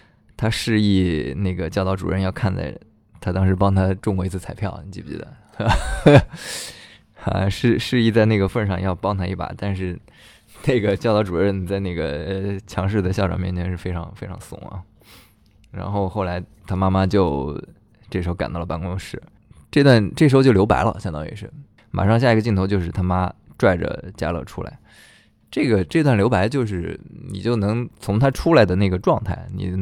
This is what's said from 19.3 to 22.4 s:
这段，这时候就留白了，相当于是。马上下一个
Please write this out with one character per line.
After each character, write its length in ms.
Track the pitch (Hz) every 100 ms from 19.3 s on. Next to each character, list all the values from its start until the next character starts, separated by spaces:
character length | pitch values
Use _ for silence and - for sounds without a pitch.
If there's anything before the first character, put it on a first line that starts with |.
| _ _ - -
这 140 | 147
段， 260 | 139 117 98 -
这 140 | 151
时 80 | 135
候 60 |
就 100 | 131
留 120 | 95 113
白 180 | -
了， 120 | 101 -
相 100 | 95
当 160 | 76 78
于 80 | 101
是。 160 | - - - _ -
马 140 | - 101
上 120 | 117
下 140 | 127
一 40 |
个 60 | 110